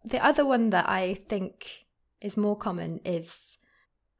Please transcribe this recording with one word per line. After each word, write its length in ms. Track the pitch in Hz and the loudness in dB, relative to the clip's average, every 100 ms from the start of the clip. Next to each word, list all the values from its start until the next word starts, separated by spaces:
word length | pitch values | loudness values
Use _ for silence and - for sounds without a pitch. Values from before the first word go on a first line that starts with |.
| 226 | -6
the 180 | 254 | 2
other 220 | 269 302 277 | 4 4 4
one 240 | 247 226 | 4 4
that 180 | 185 - | 2 2
I 280 | 190 185 185 | 2 0 -4
think 680 | - 208 190 - - - _ _ _ _ | -4 -4 -4 -10 -18 -18 _ _ _ _
is 160 | 208 214 | -6 0
more 200 | 208 208 | 0 0
common 440 | 208 175 165 165 | -2 -4 -4 -6
is, 540 | - 170 165 - - - _ _ _ _ _ | -4 -4 -4 -6 -8 -12 _ _ _ _ _